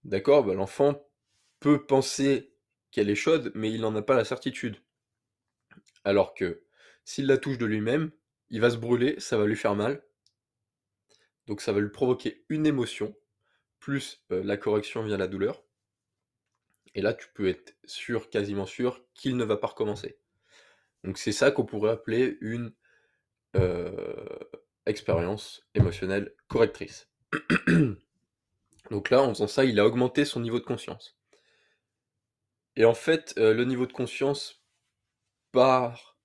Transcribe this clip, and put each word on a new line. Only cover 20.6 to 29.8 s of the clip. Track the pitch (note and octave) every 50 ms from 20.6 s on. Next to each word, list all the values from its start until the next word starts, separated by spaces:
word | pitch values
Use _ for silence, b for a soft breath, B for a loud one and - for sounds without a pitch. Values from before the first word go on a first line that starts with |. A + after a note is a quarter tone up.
| b b b b b b b _ -
Donc | F#2+ F#2+
c'est | - - A#2
ça | G#2 - C3 C#3
qu'on | C#3+ - A2+
pourrait | - - G#2 G#2+ G#2+
appeler | A2+ A2 - - A2 A#2 C3 B2+ - -
une, | G2+ A2 A#2 A#2+ A#2+ A2+ _ _ _ _ _ _ _ _ _ _ _ _ _ _ _ _ -
euh, | G2 F#2 F2+ F2+ F2 F2 F2 F#2+ - - - - - - - - - - - - - _ _ _ _ _
expérience | - G#2 - - - E2 E2+ F2 F2+ G#2 G#2+ - - - - _ _ _
émotionnelle | G#2+ - - G2 - F#2+ F#2 G2 G2+ G2+ - _ _ _
correctrice. | _ - A#2 A#2 G#2+ - - - - - - - _ _ _ _ _
<clears throat> | - - - - - - - - E3+ E3+ D3 A#2+ F#2+ - _ _ _ _ _ _ _ _ _ _ _ _ _ _ _ _ _ -
Donc | A2 G2+ G2+ -
là, | B2+ C3 C#3
en | B2+
faisant | G#2 - G#2
ça, | G#2 - - C3+
il | C3 A2
a | G2+